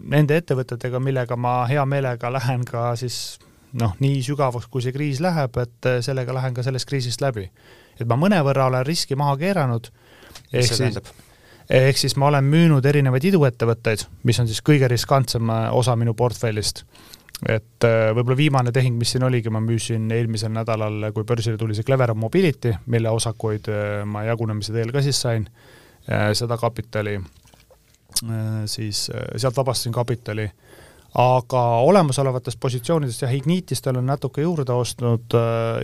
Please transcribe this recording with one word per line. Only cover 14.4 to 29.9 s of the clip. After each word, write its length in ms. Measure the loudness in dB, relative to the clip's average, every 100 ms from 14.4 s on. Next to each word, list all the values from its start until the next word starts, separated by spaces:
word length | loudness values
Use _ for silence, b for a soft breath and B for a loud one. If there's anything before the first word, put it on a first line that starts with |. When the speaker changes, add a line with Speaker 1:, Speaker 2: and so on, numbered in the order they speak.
| 0
Speaker 1:
siis 120 | 0
kõige 280 | 4 4 4
riskantsem, 580 | 2 2 2 2 -2 -2
äh, 200 | 0 0
osa 240 | 2 2 2
minu 180 | 0
portfellist. 720 | 2 0 0 -2 -2 -4 -6 -12 B B B B -6 -2
Et, 340 | -2 -4 0
äh, 300 | 4 4 4 2
võib-olla 220 | 2 2
viimane 340 | 2 4 2
tehing, 240 | 2 2 0
mis 120 | 0
siin 120 | 0
oligi, 260 | 2 0 0
ma 80 | -2
müüsin 460 | 0 0 -2 -2 0
eelmisel 400 | 0 0 -2 -4
nädalal, 600 | -4 -2 -2 -2 -4 -4
kui 100 | -4
börsile 340 | -2 -2 -2 -2
tuli 180 | -2 -2
see 80 |
Cleveron 340 | 0 2 2 0
Mobility, 540 | 0 2 2 2 -2 -2 0
mille 240 | 0 2
osakuid, 580 | 0 -2 -4 -4 -4 -4
äh, 380 | -4 -4 -4 -6
ma 180 | -4
jagunemise 480 | -2 -2 -2 -4 -4
teel 200 | -4 -2
ka 100 | 0
siis 180 | 0 0
sain, 300 | 0 -2 -4 B B B B B -4
äh, 240 | 0 0
seda 220 | 0 -2 -2
kapitali, 600 | -2 -4 -6 -4 -4 -6
äh, 1500 | -8 _ _ _ _ _ _ _ _ -8 -4 -4 -4 -4 -6
siis, 440 | -6 -6 -6 -6
äh, 260 | -6 -8 -4
sealt 200 | -2 0
vabastasin 340 | -2 -2 -2